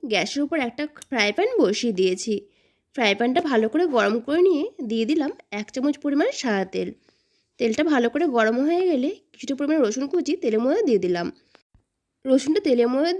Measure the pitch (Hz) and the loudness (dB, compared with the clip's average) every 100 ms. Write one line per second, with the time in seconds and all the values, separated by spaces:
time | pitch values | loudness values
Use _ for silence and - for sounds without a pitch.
0 | 262 202 208 277 294 330 240 233 302 - | -2 -2 -2 -2 -2 -2 -4 -6 -10 -10
1 | - 247 208 208 427 480 214 214 240 185 | -8 -2 0 0 0 2 2 2 -2 0
2 | 185 185 - 202 - _ _ _ _ - | 0 0 -4 -6 -8 _ _ _ _ -2
3 | 220 202 240 254 330 240 220 302 349 247 | 0 2 2 0 2 2 2 0 0 2
4 | 202 226 233 311 370 302 403 - 240 226 | 2 0 -2 2 4 2 -2 -8 -6 -2
5 | 226 320 285 440 - 202 208 269 277 285 | 0 0 -2 -6 -12 -12 -8 -2 -2 -2
6 | 294 285 415 571 262 202 190 185 185 - | -2 0 0 -2 -2 -2 -2 -4 -6 -10
7 | _ _ _ _ _ - 233 220 311 277 | _ _ _ _ _ -4 -2 0 2 2
8 | 233 285 339 240 220 240 285 349 370 285 | 2 0 0 2 2 2 0 2 2 0
9 | 277 415 _ - 247 262 285 311 220 247 | -2 -6 _ -14 -8 -4 0 2 2 0
10 | 277 359 277 359 277 220 247 370 392 214 | -4 -4 -2 -2 0 0 0 0 2 2
11 | 180 175 170 - _ _ _ _ _ _ | 0 -2 -4 -10 _ _ _ _ _ _
12 | _ _ 269 262 277 320 349 240 233 254 | _ _ 2 2 2 0 2 2 2 2
13 | 320 | 0